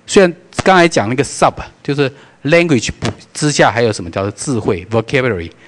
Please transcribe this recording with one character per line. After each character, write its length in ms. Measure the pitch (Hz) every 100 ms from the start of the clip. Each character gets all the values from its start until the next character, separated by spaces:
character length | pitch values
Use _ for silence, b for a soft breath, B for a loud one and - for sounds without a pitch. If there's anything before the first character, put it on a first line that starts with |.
| -
虽 160 | 208
然 100 | 180 160 _ -
刚 140 | 196 185
才 100 | 170
讲 220 | 135 104
那 60 | 131
个 80 |
sub， 300 | 131 - 143 - - _
就 100 | -
是 160 | 143 135 b b b
language 460 | 139 170 170 127 - - 113 - -
之 160 | - 151
下 180 | 139 139
还 140 | 107
有 100 | 120
什 120 | 101
么 40 | 85
叫 140 | 98
做 80 | 101
智 300 | - - 117
慧， 260 | 110 92 90
vocabulary。 600 | 113 113 139 127 92 82 b